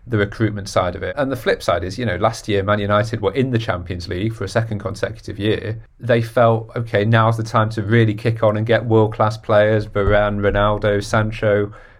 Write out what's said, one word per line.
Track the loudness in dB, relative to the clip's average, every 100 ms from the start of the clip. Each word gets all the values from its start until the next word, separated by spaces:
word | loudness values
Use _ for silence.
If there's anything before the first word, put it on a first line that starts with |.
| -4
the | 0
recruitment | 0 0 -2 -2 -4
side | -2 -2 -4
of |
it. | -8 -4
And | -4
the | -2
flip | -2 -2
side | 0 -2
is, | -2 -6
you | -4
know, | 0
last | -2 -2 -2
year | 0
Man | 0 0
United | 2 0 0 -2
were | -2 0
in | 0
the | 0
Champions | -2 -6 -6 -8 -6
League | -6 -4
for | -6
a | -4
second | -4 -2 -6
consecutive | -6 -6 -6 -8 -12 -4
year. | 0 0 -2 -10 -12 _
They | 0 0
felt, | 2 2 4 4 -2 -8
"Okay, | -2 0 4
now's | 4 4 2
the |
time | 0 0 0
to | -2
really | 2 4 4 2
kick | -2 2
on | 2 2
and | 0
get | 0 4
world-class | 2 2 0 -2 -2
players, | 2 4 4 2 0
Varane, | 0 2 4 2 2
Ronaldo, | 0 2 2 2 0 0
Sancho, | 0 0 0 -2 0 2 0 -6 -20 -20